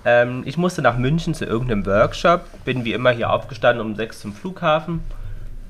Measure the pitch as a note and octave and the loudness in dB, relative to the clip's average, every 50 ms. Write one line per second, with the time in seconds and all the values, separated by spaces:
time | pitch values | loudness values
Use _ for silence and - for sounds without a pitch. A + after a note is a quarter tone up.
0 | - B2 A#2+ A#2+ A#2+ B2 B2+ B2+ - - - E3 F3 F3+ F3+ - C3+ A#2+ A#2 B2 | 2 4 6 6 6 4 0 -6 -6 -6 -2 0 0 0 0 2 2 2 2 2
1 | B2 C3 D#3 E3+ - E3+ D#3 - - - G#2+ A#2 B2+ B2 A2 G2+ F2+ G2 G2 G#2+ | 2 2 2 0 0 -2 -4 -2 -2 -2 -2 -2 0 0 0 0 0 2 4 4
2 | C3 D#3 - - - F3 F3 F3 E3+ - - - - C3 B2 B2+ A2+ A#2 F#2 A2+ | 4 2 2 2 2 2 2 2 0 -6 -16 -10 -4 -4 -2 -2 -2 -2 -2 2
3 | B2+ B2+ A#2+ A#2 G#2+ D2+ - - - - - - - B2 A#2+ A#2+ A2 A2 G#2 G#2+ | 2 2 2 2 0 0 0 0 -2 -4 -6 0 2 2 2 2 0 -4 -4 -4
4 | A2+ A2 - - - G#2 G2+ - - F#3+ F#3 - F3+ D#3+ D3+ E3 E3 F3 E3+ E3 | -6 -8 -8 -12 -12 -12 -12 -10 -10 -10 -8 -2 0 2 2 2 0 -2 -6 -4
5 | - - - - - - - - - - - - - | -6 -6 -8 -8 -8 -10 -8 -8 -10 -10 -10 -10 -10